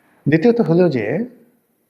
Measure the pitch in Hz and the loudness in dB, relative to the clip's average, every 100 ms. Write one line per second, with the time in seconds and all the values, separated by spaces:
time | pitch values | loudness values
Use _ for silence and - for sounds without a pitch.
0 | _ _ - 160 240 233 160 170 175 131 | _ _ -2 2 2 0 0 2 2 0
1 | 104 160 240 - _ _ _ _ _ | -4 -6 -8 -14 _ _ _ _ _